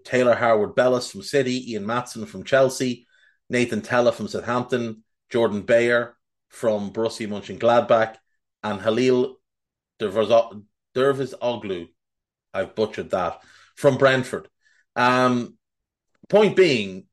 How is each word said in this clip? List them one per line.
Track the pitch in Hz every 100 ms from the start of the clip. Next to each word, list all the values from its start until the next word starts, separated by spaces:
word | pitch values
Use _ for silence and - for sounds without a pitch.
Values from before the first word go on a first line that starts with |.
Taylor | - 123 123 110
Harwood-Bellis | 120 110 98 90 123 127 -
from | 98
City, | 95 143 127 127 120
Ian | 107
Matson | 101 120 120 113 104
from | 95
Chelsea, | 90 135 135 - 127 120 _ _ _ _ -
Nathan | 123 120 107
Tella | - 123 120
from | - 104
Southampton, | 101 113 123 120 123 117 110 _ _ _
Jordan | 120 113 101
Bayer | 95 117 120 120 117 - _ _ _
from | - 117 107 101
Borussia | 104 113 - 107
Mönchengladbach, | 104 - 92 117 120 104 117 113 - _ _ _ _
and | 107 101
Halil | 110 110 127 127 127 - _ _ _ _ _ _
Derviz-, | 107 101 104 117 - 104 101 _ _
Dervizoglu, | 127 135 135 127 - 123 117 104 90 85 _ _ _ _ _ _
I've | 95 92 -
butchered | 107 - 82
that, | 95 87 - - _ _
from | - 143 127
Brentford. | 135 131 127 92 - _ _ _ _
Um, | - 123 127 127 123 113 - _ _ _ _ _ _ -
point | 202 208
being, | 190 180 123 98 95 -